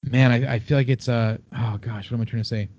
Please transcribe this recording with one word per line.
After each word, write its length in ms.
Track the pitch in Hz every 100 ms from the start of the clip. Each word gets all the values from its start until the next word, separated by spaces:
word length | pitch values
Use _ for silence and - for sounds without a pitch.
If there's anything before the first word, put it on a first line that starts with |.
Man, 260 | 135 123 131
I, 240 | 120 135
I 40 | 120
feel 180 | 113 143
like 100 | 127
it's, 200 | 127 -
uh, 300 | 120 110 110 - 127
oh 200 | 117 104
gosh, 300 | 117 107 101
what 60 | 120
am 60 |
I 20 |
trying 180 | 110 117
to 60 | 107
say? 200 | 110 101